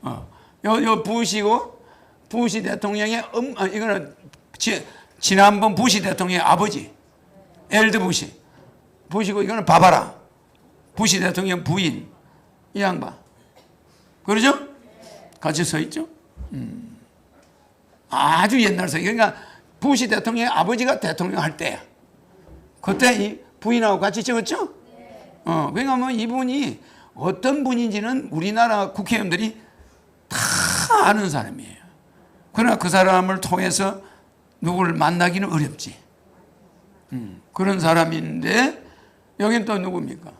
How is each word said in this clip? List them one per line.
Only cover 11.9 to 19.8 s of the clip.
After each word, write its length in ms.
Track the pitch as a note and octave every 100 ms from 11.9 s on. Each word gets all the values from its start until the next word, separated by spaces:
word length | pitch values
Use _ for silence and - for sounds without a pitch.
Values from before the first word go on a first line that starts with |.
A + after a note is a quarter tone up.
| A2+ - - _ _ _ _ _
이 80 | G3+
양반. 340 | G3 F3+ - - _ _ _ _ _ _ _ _ _ _
그러죠? 440 | - G#3+ A3+ - - - - - - - - -
같이 240 | D#3 D#3
서 160 | E3+ D#3
있죠? 280 | D#3 - D#4+ - _ - -
음. 460 | C3+ A#2 - - - _ _ _ _ _ _ _ _ _ _ _
아주 520 | B2+ C#3+ E3 G3+ B3+
옛날 280 | G#3+ F3+ F#3
서, 80 | D3+
그러니까 380 | F3+ A3+ A3 - - - _ _